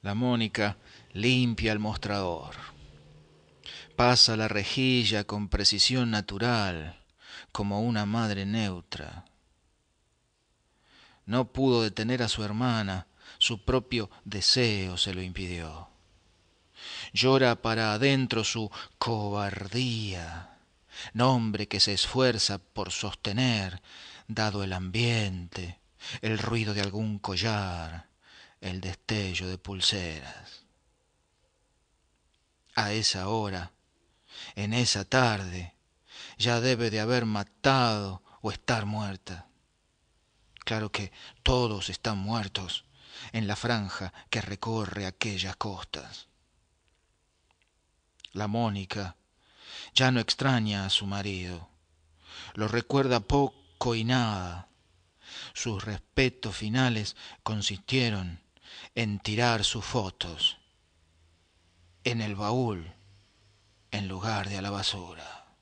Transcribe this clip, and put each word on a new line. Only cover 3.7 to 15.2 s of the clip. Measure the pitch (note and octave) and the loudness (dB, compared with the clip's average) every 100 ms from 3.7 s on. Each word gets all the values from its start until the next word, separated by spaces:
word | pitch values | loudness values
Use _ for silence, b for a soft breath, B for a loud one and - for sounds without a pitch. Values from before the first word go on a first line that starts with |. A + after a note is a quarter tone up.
| B B - | B B 4
Pasa | B2 B2 - A2 | 6 8 6 6
la | A2 | 2
rejilla | G#2 G2 - C3 B2 A2 G#2+ G2+ | 0 0 2 4 4 4 2 0
con | G#2 G2+ | -4 0
precisión | - G2 G#2 - B2+ A#2+ | 2 2 4 4 4 2
natural, | G#2+ F#2+ G2 A#2 A#2 G2 E2+ D#2 - _ _ B B B | 0 -2 0 2 2 2 -2 -8 -12 _ _ B B B
como | - G2+ G2+ | -4 -2 0
una | A#2 A2+ G2+ | 0 0 0
madre | A2+ A2+ G2 G2 | 0 0 -2 -2
neutra. | A2 G#2 F2+ - - D2+ E2 - _ _ _ _ _ _ _ _ _ _ _ _ _ _ b b b b b - | 0 -2 -4 -10 -12 -10 -14 -18 _ _ _ _ _ _ _ _ _ _ _ _ _ _ b b b b b -2
No | A#2+ A#2 | 0 0
pudo | - C3+ A#2+ | 2 4 4
detener | A2 G2 A2 B2+ | 2 0 -2 0
a | A2+ | 0
su | - | 0
hermana, | G#2 G#2 B2 A2+ G2+ F#2 - B B B | -2 0 0 0 -2 -4 -8 B B B
su | - A2+ | 2 2
propio | - C3 - A#2+ G#2 B - | 2 0 2 -2 -2 B -8
deseo | G2+ - C3 A#2+ G#2 F#2 F2+ | 0 2 6 4 4 -2 -2
se | G2+ | -2
lo | F#2 | -2